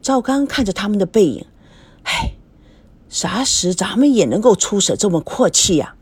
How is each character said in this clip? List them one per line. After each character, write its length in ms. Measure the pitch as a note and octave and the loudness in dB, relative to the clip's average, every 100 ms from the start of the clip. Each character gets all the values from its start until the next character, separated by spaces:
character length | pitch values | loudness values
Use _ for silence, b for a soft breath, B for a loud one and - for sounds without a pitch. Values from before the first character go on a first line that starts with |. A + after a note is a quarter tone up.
赵 200 | - C4+ | 0 -2
刚 260 | B3 C4+ C#4 | 0 -2 -2
看 180 | - | -2
着 80 | A3 | -4
他 160 | F#3+ G3+ | -4 -2
们 80 | G#3 | -2
的 80 | |
背 220 | F#3 - F#3 | 0 4 2
影 180 | G#2 - _ b b b b - | 0 -12 _ b b b b -8
，“唉， 280 | - - - - _ b b b b _ | -4 -4 -8 -20 _ b b b b _
啥 340 | - F3 F#3 | -8 -4 -4
时 320 | C4+ - F3+ | -2 -2 -2
咱 220 | F3+ F#3 A3 | -2 -4 2
们 180 | C#4+ | 2
也 100 | B3 D3 | 4 2
能 140 | C3 | 4
够 140 | A3+ | 4
出 240 | G3 - G3+ | 2 0 -2
手 160 | - | -2
这 160 | - G#3 | 0 0
么 100 | E3+ | 0
阔 300 | - - A#3 | -4 0 0
气 260 | - - E3 | 2 0 0
呀？” 200 | - - | -2 -10